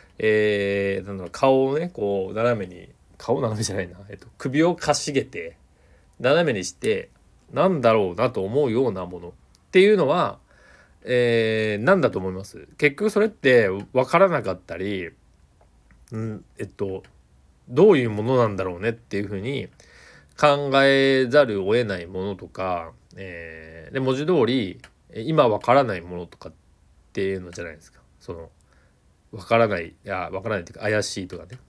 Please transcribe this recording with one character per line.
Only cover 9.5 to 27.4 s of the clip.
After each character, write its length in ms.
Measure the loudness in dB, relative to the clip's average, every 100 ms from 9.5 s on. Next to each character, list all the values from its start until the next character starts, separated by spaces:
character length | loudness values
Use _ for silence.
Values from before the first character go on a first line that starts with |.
| _ _
て 100 | 6
い 120 | 6
う 40 | 6
の 100 | 4
は、 320 | 2 0 -4 _ _ -20 -20 _ _
え 760 | -2 2 2 2 2 0 -2 0
ー、 40 |
な 120 | 2 2
ん 60 |
だ 80 | 2
と 100 | -2
思 100 | -6
い 40 |
ま 100 | -8
す？ 240 | -12 -18 -20 -2
結 200 | -2 0
局 120 | -2
そ 120 | 0
れ 60 | 0
っ 20 |
て 400 | 0 4 6 4 0 -2
分 100 | -2
か 160 | 2 4
ら 80 | 4
な 140 | 2
か 100 | -4
っ 80 | -6
た 160 | -10 -8
り、 360 | -6 -6 -8 -14 _ _ _ _ _ _ _ _ -14
う 60 | -10
ん、 260 | -8 -10 -14 -14
え 60 |
っ 40 | -14
と、 360 | -8 -8 -8 -14 _ _ _ _ _ -4
ど 220 | 4 6
う 60 | 6
い 80 | 2
う 40 |
も 120 | -2
の 140 | 0 2
な 120 | 2
ん 80 | 0
だ 80 | -6
ろ 120 | -4
う 40 |
ね 80 | -6
っ 40 |
て 240 | -6 -6 -6
い 40 |
う 60 | -6
ふ 80 | -6
う 40 |
に 300 | -8 -8 -10 _ -20 -20 -20 -20 _ 2
考 320 | 4 4 2 4
え 440 | 6 6 4 2 4
ざ 180 | 4 4
る 180 | 2
を 40 | 0
得 180 | 0 0
な 160 | -4
い 40 | -8
も 180 | -8
の 120 | -6 -8
と 120 | -12
か、 440 | -8 -4 -4 -8 -18 _ -18
え 720 | -16 -14 -14 -16 -18 -18 -10
ー、 20 |
で、 80 | -4
文 140 | -2 -2
字 100 | 0
通 200 | 2 2
り、 360 | 0 -2 -8 -18 _ _
え、 100 | -10
今 260 | 0 2 4
分 180 | 2 4
か 80 |
ら 120 | 4 4
な 100 | -2
い 60 |
も 160 | -8 -12
の 80 | -12
と 120 | -16
か 120 | -20
っ 40 | -20 _ _ _ _ _
て 80 | -4
い 120 | -4
う 40 |
の 120 | -4